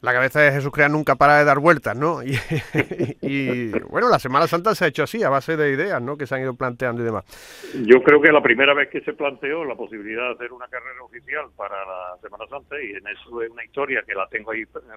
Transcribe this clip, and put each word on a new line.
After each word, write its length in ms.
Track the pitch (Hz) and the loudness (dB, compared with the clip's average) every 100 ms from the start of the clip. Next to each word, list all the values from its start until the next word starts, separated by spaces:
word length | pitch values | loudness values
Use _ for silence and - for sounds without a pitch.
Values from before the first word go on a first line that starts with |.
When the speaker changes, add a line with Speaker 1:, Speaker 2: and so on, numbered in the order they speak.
Speaker 1:
La 120 | 127 | 0
cabeza 260 | 123 131 151 | 2 2 4
de 100 | 147 | 4
Jesús 200 | 139 139 | 4 -4
Crea 180 | 151 147 | 2 2
nunca 260 | 151 151 131 | 2 0 4
para 220 | 143 147 | 6 6
de 80 | 147 | 6
dar 140 | 139 | 4
vueltas, 360 | 156 156 117 107 | 4 4 0 -4
¿no? 260 | 151 156 | -2 -4
<laughs> 960 | 127 131 - 156 - - - 143 135 - | -4 -4 -2 -6 -4 -4 -4 -4 -6 -4
Y, 0 | |
y, 500 | 151 139 131 123 117 104 - | -6 -4 -4 -4 -4 -6 -4
bueno, 200 | - 240 | -2 2
la 80 | 185 | 2
Semana 280 | 127 139 165 | 2 2 2
Santa 260 | 170 190 | 2 0
se 120 | 202 170 | 0 0
ha 20 | |
hecho 160 | 139 | 0
así, 180 | 143 226 | -4 0
a 60 | 180 | 0
base 260 | 139 - 160 | 0 0 0
de 140 | 147 | 2
ideas, 300 | 135 190 156 | 2 0 -2
¿no? 160 | 120 143 | -4 -8
Que 80 | 139 | -6
se 80 | 131 | -4
han 60 | |
ido 140 | 131 123 | -4 -4
planteando 460 | 131 120 127 120 | -6 -4 -4 -2
y 40 | 117 | -2
demás. 180 | 104 - - - - - - 110 | -4 -8 -20 -20 -20 -12 -6 6
Speaker 2:
Yo 160 | 127 | 6
creo 200 | 135 147 | 8 6
que 100 | 156 | 6
la 100 | 151 | 4
primera 320 | 131 117 139 | 4 2 4
vez 160 | 143 135 | 2 0
que 120 | 147 | -4
se 120 | - | -10
planteó 500 | - 143 127 139 160 151 | -6 -6 -6 -8 -6 -8
la 100 | 117 | -10
posibilidad 540 | 110 110 104 110 123 | -12 -12 -10 -8 -6
de 40 | |
hacer 200 | 117 120 | -8 -12
una 140 | 123 123 | -14 -14
carrera 360 | 123 123 127 | -14 -14 -18
oficial 420 | 123 120 131 143 135 _ | -20 -20 -12 -10 -10 _
para 200 | 101 98 95 | -10 -10 -10
la 320 | 92 90 90 | -12 -12 -14
Semana 240 | 107 101 110 | -18 -18 -16
Santa, 320 | 139 131 143 | -16 _ -12
y 100 | 123 | -12
en 160 | 98 101 | -12 -14
eso 340 | 101 - 117 | -14 -12 -10
es 80 | 113 | -10
una 120 | 120 | -12
historia 400 | 113 - 139 123 104 | -14 -8 -4 -4 -4
que 80 | 98 | -6
la 120 | 95 | -6
tengo 240 | 113 107 | -8 -8
ahí 140 | 113 107 | -10 -10
pre-, 160 | - 123 | -16 _